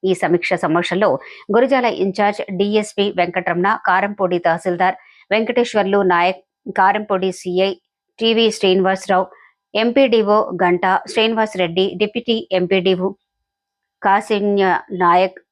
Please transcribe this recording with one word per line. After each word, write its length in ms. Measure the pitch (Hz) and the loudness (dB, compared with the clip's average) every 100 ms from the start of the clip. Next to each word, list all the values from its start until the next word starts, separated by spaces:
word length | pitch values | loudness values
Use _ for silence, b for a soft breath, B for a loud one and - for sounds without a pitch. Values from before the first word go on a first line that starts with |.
| 190 | 0
ఈ 20 | 180 | -2
సమీక్ష 280 | 165 175 - 170 | 0 0 0 -2
సమావేశంలో 460 | 160 165 175 180 208 135 B B - | 0 0 0 0 0 0 B B -2
గురజాల 340 | 214 254 262 240 - | 0 2 2 0 -2
ఇన్ఛార్జ్ 380 | 196 185 208 208 - 180 | -4 0 -2 -2 -8 -4
డీఎస్పీ 460 | 202 214 208 - 202 175 | 0 0 -2 -4 -2 0
వెంకటరమణ, 500 | 175 180 175 175 190 226 - | -2 -2 -4 0 0 0 0
కారంపూడి 500 | 185 202 202 185 180 170 | 0 0 -2 -2 0 0
తహసీల్దార్ 520 | 165 190 175 185 185 B B B | 0 -2 0 0 -2 B B B
వెంకటేశ్వర్లు 680 | 208 226 240 240 214 196 202 196 | -2 0 0 0 0 2 2 2
నాయక్, 300 | 170 180 185 _ _ - 190 | 2 2 -2 _ _ -8 0
కారంపూడి 520 | 190 208 208 190 190 180 | 2 2 -2 -2 -2 -6
సీఐ 320 | 185 180 190 185 _ _ _ _ | -4 0 0 -2 _ _ _ _
టీవీ 260 | 226 226 226 214 | 0 2 0 2
శ్రీనివాసరావు, 680 | 196 185 190 190 - 185 190 b b b _ | 2 2 2 -2 0 0 -2 b b b _
ఎంపీడీఓ 640 | 208 233 240 262 226 202 214 - 175 | -2 0 2 4 2 4 2 0 -2
గంటా 300 | 180 175 185 190 - | 0 2 0 0 -2
శ్రీనివాస్ 460 | - 220 220 214 196 | -2 0 0 -4 -2
రెడ్డి, 260 | 175 170 190 180 | -2 0 -2 -2
డిప్యూటీ 360 | 208 240 240 226 - 185 | -4 -4 -4 -4 -2 -2
ఎంపీడీఓ 500 | 180 190 180 180 185 196 _ _ _ _ _ _ _ _ 202 | 0 0 0 0 -2 -8 _ _ _ _ _ _ _ _ 0
కాసిన్య 580 | 202 208 214 202 202 190 175 - 180 | 0 0 -2 0 0 0 0 -4 -2
నాయక్ 360 | 180 180 190 185 _ | 2 2 2 -4 _